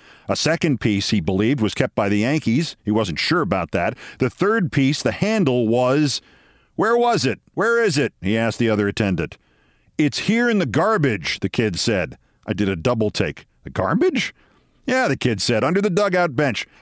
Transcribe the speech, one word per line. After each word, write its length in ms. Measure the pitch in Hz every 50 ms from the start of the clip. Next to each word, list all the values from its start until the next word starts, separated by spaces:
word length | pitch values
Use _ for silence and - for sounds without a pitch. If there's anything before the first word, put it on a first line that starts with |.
| - - - - - -
A 80 | 101
second 440 | - - 147 165 - - 160 135 -
piece, 300 | - 110 104 98 - -
he 100 | 110 101
believed, 400 | 80 87 95 95 107 117 143 131
was 140 | 107 98 -
kept 220 | - 131 - -
by 120 | - 104 101
the 100 | 104 104
Yankees. 580 | 107 127 151 156 - 117 113 147 170 - - _ -
He 80 | 104
wasn't 260 | 107 110 107 92 78 -
sure 220 | - - 160 175
about 320 | 143 87 98 92 85 -
that. 260 | - 92 85 - 127 - - - - -
The 100 | 131 120
third 400 | - - 175 202 226 226 180 127
piece, 320 | - 139 135 131 151 -
the 80 | - 120
handle, 560 | 101 - 185 208 220 220 175 131 123 123 117
was, 540 | 110 117 123 127 127 131 151 151 139 - - _ _ _ _ _ _ _ _ _ _ -
"Where 200 | - 190 220 240
was 300 | 240 240 240 233 165 -
it? 140 | - - - _ _ -
Where 280 | 160 196 233 233 233
is 160 | 233 202 131 147
it?" 140 | 131 110 _ -
he 160 | - 95 110 113
asked 220 | 113 117 - -
the 100 | 120 113
other 160 | 107 101 104
attendant. 500 | 101 95 - 110 98 92 82 80 - - - _ _ _ _ _ _ _ _ _ _ - -
"It's 220 | 151 139 - - - -
here 180 | 214 233 240 240
in 120 | 220 196
the 40 | 170
garbage," 760 | 123 92 139 175 214 220 196 143 131 107 95 76 - - -
the 80 | - 92
kid 280 | - - 113 107 87 -
said. 380 | - 120 107 92 82 65 - - _ _ _ _ -
I 60 | -
did 160 | 104 90 104 95
a 80 | 95
double 340 | 82 80 123 123 113 110 104
take. 360 | - - 98 78 76 - - _ _ _ -
"The 60 | -
garbage?" 600 | - - 95 95 147 254 339 370 302 226 - - - _ _ _ _ _ _ _ _ _ -
"Yeah," 220 | - 247 254 254 180
the 80 | 131
kid 260 | - - 127 113 95
said, 220 | - - 120 107 120
"under 160 | 147 180 196
the 100 | 196 214
dugout 460 | 170 202 208 196 180 180 175 165 123
bench." 320 | 127 151 135 104 - - _ _ -